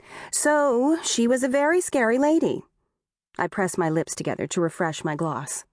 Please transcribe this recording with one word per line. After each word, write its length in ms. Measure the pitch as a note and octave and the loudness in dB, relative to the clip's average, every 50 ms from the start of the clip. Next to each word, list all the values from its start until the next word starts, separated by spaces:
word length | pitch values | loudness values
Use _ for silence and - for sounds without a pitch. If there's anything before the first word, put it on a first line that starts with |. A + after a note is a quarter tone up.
| - - - - - - | -20 -20 -18 -18 -12 -6
"So, 640 | - - - D4 D4+ D4 C#4+ C#4 A#3 A#3+ C4 D4 E4 E4 | -4 0 2 2 4 4 4 4 4 4 4 2 2 0
she 260 | - - - - A#3 A#3 | -2 -2 0 2 2 2
was 140 | B3+ B3 C4 | 2 2 0
a 120 | C4 B3 C#4+ | 0 2 2
very 200 | C#4+ D4+ E4+ F4+ | 2 4 2 2
scary 380 | - - - C#4 A#3 A3 A#3 C4 | 0 0 0 2 2 2 2 4
lady." 460 | C#4+ D4 D#4+ E4 C4 D#3 A#2+ - - _ _ _ _ _ _ _ _ _ _ _ _ _ - - | 4 4 4 4 2 0 -2 -4 -6 _ _ _ _ _ _ _ _ _ _ _ _ _ -6 -4
I 80 | F3 | -4
press 320 | E3+ - - F#3+ F3 - - | -4 -2 -2 -2 -2 0 0
my 120 | E3+ D#3+ | 0 0
lips 240 | D#3 E3 D3 - - | 2 0 -2 -2 -6
together 320 | - D#3 D3 A#2 - G#2+ C#3 | -6 -4 -4 -4 -4 -6 -4
to 120 | - F#3+ | -2 0
refresh 440 | E3+ D#3+ - - F3+ D#3+ D3+ - - | -2 -2 -2 -2 -4 -4 -4 -4 -6
my 100 | D#3+ D3+ | -6 -4
gloss. 500 | D3 E3 D#3 C#3 A#2 C#3+ - - - - _ | -2 -4 -4 -4 -6 -8 -8 -10 -12 -12 _